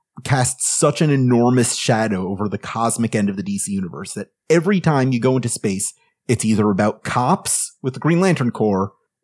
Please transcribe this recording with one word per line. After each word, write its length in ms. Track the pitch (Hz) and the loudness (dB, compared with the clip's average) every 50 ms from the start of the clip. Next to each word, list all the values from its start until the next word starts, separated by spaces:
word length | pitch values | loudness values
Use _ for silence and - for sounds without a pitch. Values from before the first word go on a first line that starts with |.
| _ _ _ - - | _ _ _ -12 -4
casts 440 | - 135 135 127 - - - - - | 0 0 2 2 0 -2 -4 -4 -4
such 320 | - - - 147 147 - | 0 2 2 2 2 2
an 80 | 170 151 | 2 2
enormous 640 | 143 135 131 123 123 117 120 123 127 127 120 - - | 2 4 4 4 4 4 4 4 4 4 2 0 -2
shadow 540 | - - - 120 110 113 107 104 92 92 92 | -2 0 0 0 2 0 0 -2 -2 -4 -4
over 180 | 101 92 107 104 | -4 -4 -4 -4
the 100 | 98 101 | -4 -6
cosmic 560 | - - - 113 117 117 - - 117 110 - | -8 -8 -6 -4 -2 -2 -2 -2 -2 -2 0
end 140 | 110 101 101 | 0 0 0
of 60 | 98 | -2
the 80 | 98 95 | -4 -6
D 140 | 98 101 98 | -6 -6 -6
C 140 | - - 101 | -6 -4 -4
universe 400 | 98 95 87 - - 196 - - | -4 -6 -6 -8 -10 -12 -10 -10
that 160 | - - - _ _ _ - | -12 -12 -12 _ _ _ 2
every 300 | 160 170 156 185 214 185 | 2 2 4 2 0 2
time 320 | - 165 151 135 127 131 | 2 2 2 2 2 2
you 80 | 131 120 | 0 2
go 160 | 113 131 131 | 2 2 2
into 140 | 131 117 117 | 0 0 -4
space, 440 | - - - 107 98 95 - - - _ _ _ _ _ _ - | -4 -4 -4 -4 -4 -4 -6 -8 -10 _ _ _ _ _ _ -2
it's 180 | 120 107 - | -2 0 2
either 260 | 110 110 101 107 107 | 2 2 2 2 2
about 320 | 101 92 107 107 - - - | 2 2 0 0 -2 -4 -6
cops 720 | - - 123 123 131 185 - - - - - - - - _ | -4 -2 0 2 2 0 0 0 -2 -4 -4 -4 -8 -10 _
with 120 | - 135 127 | -8 -8 -6
the 40 | - | -2
Green 220 | - 147 170 170 | 0 2 2 4
Lantern 300 | 190 190 170 - 131 120 | 4 2 2 2 0 -2
Corps 420 | - - 113 107 98 92 95 104 - _ _ _ _ _ | -2 0 0 0 0 0 -2 -4 -6 _ _ _ _ _